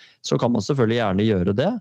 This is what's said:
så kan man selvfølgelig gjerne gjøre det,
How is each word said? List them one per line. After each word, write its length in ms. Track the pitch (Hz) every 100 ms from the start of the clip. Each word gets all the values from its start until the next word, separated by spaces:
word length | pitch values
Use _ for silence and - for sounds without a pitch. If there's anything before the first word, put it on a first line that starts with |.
| - _
så 160 | - 143
kan 140 | 123
man 80 | 120
selvfølgelig 360 | 98 143 110 120
gjerne 240 | 107 95 110
gjøre 280 | 98 90 101
det, 140 | 165 240